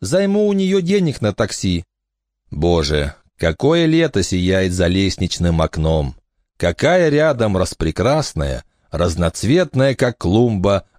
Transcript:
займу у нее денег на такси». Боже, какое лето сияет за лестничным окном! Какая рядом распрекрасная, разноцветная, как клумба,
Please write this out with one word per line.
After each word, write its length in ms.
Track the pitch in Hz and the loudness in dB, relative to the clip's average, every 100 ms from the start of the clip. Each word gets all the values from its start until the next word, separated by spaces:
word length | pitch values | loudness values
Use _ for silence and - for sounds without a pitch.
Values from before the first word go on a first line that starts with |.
займу 460 | 95 170 196 208 208 | -4 0 0 0 0
у 60 | |
нее 280 | 196 190 196 | 0 0 0
денег 400 | 175 202 170 127 | 0 0 0 -2
на 120 | 104 | -4
такси». 520 | 98 107 - 98 87 - _ _ _ _ _ _ | -2 -4 -2 -2 -2 -4 _ _ _ _ _ _
Боже, 640 | 71 82 85 73 76 73 - _ _ | -2 2 2 0 -2 -4 -8 _ _
какое 480 | 82 80 139 170 165 | -4 0 0 2 2
лето 360 | 160 160 101 | 2 0 0
сияет 500 | 92 92 90 95 95 | -2 -2 0 0 0
за 160 | 90 87 | 0 0
лестничным 720 | 90 95 - 90 - 87 82 | 2 0 -2 -4 -2 0 2
окном! 540 | 80 - 80 80 69 - _ _ _ - | 0 -2 0 0 -2 -8 _ _ _ -4
Какая 520 | 87 87 139 185 165 | -4 0 2 2 2
рядом 480 | 147 156 123 110 92 | 2 2 2 0 0
распрекрасная, 1080 | 90 - 82 - 92 151 143 - 71 62 - _ _ | -2 -2 -4 0 0 0 -2 -4 -4 -6 -12 _ _
разноцветная, 1040 | 76 87 82 85 - 98 165 - 127 135 | -4 -2 0 -2 -2 0 0 0 0 0
как 240 | 120 127 - | 2 -2 0
клумба, 680 | 87 104 120 104 98 98 - | 0 2 2 2 0 0 -2